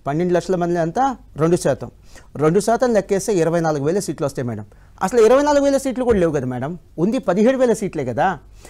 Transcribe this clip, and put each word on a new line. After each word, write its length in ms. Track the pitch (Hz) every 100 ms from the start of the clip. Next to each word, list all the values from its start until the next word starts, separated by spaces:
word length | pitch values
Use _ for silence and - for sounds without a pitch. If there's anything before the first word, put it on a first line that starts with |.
| 139
పన్నెండు 260 | 151 180
లక్షల 240 | 175 170 185
మంది 240 | 175 175
ఎంత? 360 | 165 196 269 240 - -
రెండు 200 | 160 180
శాతం. 340 | 165 127 117 - - - - 120
రెండు 240 | 156 185
శాతం 340 | 208 226 247
లెక్కేస్తే 400 | 214 190 196 202
ఇరవై 260 | 190 160 170
నాలుగు 240 | 165 151
వేల 140 | 143 196
సీట్లు 280 | 185 143 143
వస్తాయి 220 | - 120
మేడం. 160 | 107 101 - - -
అసలు 180 | 185 240
ఇరవై 220 | 220 262
నాలుగు 220 | 294 285
వేల 120 | 277 269
సీట్లు 280 | 269 247
కూడా 140 | 247 208
లేవు 140 | 165
కదా 140 | 147 127
మేడం, 320 | 123 139 180 - -
ఉంది 200 | 180 254
పదిహేడు 400 | - 180 226 269
వేల 140 | 254
సీట్లే 320 | 214 185 156
కదా. 340 | 127 117 175 156 - -